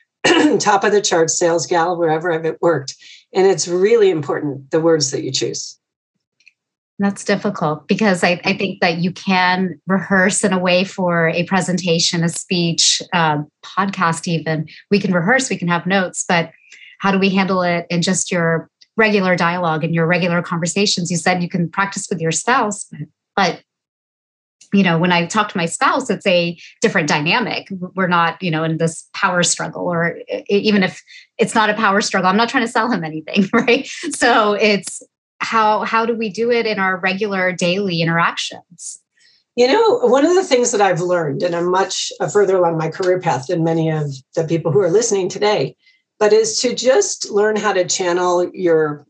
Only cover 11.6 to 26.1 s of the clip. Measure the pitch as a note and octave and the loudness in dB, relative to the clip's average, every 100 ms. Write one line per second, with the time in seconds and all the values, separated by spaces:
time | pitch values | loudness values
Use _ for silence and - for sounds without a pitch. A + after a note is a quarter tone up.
11.6 | E3+ F3 F3 E3 - F3 E3 - - F3+ | 0 -4 0 0 0 0 -2 -4 -4 -2
12.6 | E3+ D#3+ - - - F3 D#3+ D3+ D3+ _ | -2 0 0 0 -2 0 2 0 -4 _
13.6 | - - G3 F#3+ E3+ D#3+ - E3 D#3 D#3 | -12 -4 -4 0 -2 -2 -4 -4 -2 -4
14.6 | D#3 - - G3+ F#3 F3 E3+ C4 C4 G3 | -6 -12 -2 0 2 0 2 0 0 -4
15.6 | F3 E3+ F3+ G3 F3+ - - F3 D#3+ _ | -2 -2 0 0 0 -6 -2 0 0 _
16.6 | _ - - - G3 G3 G3 F#3+ F#3 F#3+ | _ -20 -20 -6 0 2 2 0 0 0
17.6 | F3 E3+ E3+ F3 E3+ F3+ - F3+ E3 E3 | 0 -2 -2 -2 -2 -2 -2 -2 0 -2
18.6 | - _ _ - A3 G#3 F#3 F3 E3+ F3+ | -6 _ _ 0 2 2 0 0 0 -2
19.6 | F3 D#3 D#3+ E3 E3 F3 F3+ F3 E3+ E3+ | -2 -2 -2 0 0 0 0 -2 -2 -4
20.6 | E3+ G3 G3+ - E3+ F3 F#3+ F3+ F3 F#3 | -4 -2 -2 -2 -4 -2 -2 -2 -2 -4
21.6 | E3 - G3 - - F3 E3 D#3+ - C4 | -4 -2 -4 -4 -8 -4 -2 -4 0 0
22.6 | G#3+ G3+ - D#3+ D3 _ _ - F3+ - | 0 -6 -12 -14 -16 _ _ -2 -2 -2
23.6 | _ _ _ _ _ _ _ _ _ _ | _ _ _ _ _ _ _ _ _ _
24.6 | - G3+ F#3 E3 F3+ F3 E3+ A3 - G3 | -2 2 4 2 2 2 0 0 -2 -2
25.6 | E3+ - D4 C#4 C4 | -4 -2 0 0 -2